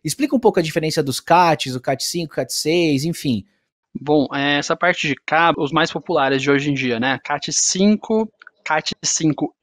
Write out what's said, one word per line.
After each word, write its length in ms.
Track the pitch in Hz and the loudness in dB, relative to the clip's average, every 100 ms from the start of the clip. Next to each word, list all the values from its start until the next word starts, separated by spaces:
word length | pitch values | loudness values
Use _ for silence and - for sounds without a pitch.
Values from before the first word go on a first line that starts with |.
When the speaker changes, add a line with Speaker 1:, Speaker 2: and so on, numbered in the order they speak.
Speaker 1:
explica 320 | 156 - 285 254 | -8 -4 -2 2
um 40 | |
pouco 200 | - 185 | 2 2
a 20 | |
diferença 400 | 156 165 156 160 | 0 -2 -2 -2
dos 200 | 139 - | -2 -4
cats, 520 | - 170 175 151 135 | 2 4 4 2 -2
o 60 | 127 | -6
cat 240 | 143 135 | -4 -4
cinco, 320 | - 175 160 - | -4 -6 -6 -6
cat 160 | 127 | -6
seis, 520 | - 147 175 160 139 165 | -4 0 2 2 2 0
enfim. 400 | 160 147 107 - _ _ _ _ | -2 -2 -2 -4 _ _ _ _
Speaker 2:
Bom, 340 | - 139 151 127 139 | -8 0 2 2 0
é, 220 | 143 143 | 0 0
essa 180 | - 160 | 0 0
parte 320 | 175 175 160 | 0 0 -2
de 80 | - - | -4 0
cabo, 380 | 156 170 156 | 2 4 2
os 80 | 147 | 0
mais 180 | 165 165 | 0 0
populares 520 | 160 - 160 135 135 | -2 -2 0 2 2
de 100 | 135 | 2
hoje 200 | 139 147 | 2 2
em 20 | |
dia, 260 | 135 131 113 | -2 -2 -2
né? 200 | 127 127 | -2 -2
cat 300 | - 143 - | -4 -6 -4
cinco, 760 | - - 185 208 208 - 220 220 _ - _ - | -2 -2 2 4 2 0 -2 -2 _ -20 _ -4
cat 280 | 156 - - | -2 -2 -6
cinco 540 | - - 156 135 - - | -4 0 0 0 -4 -2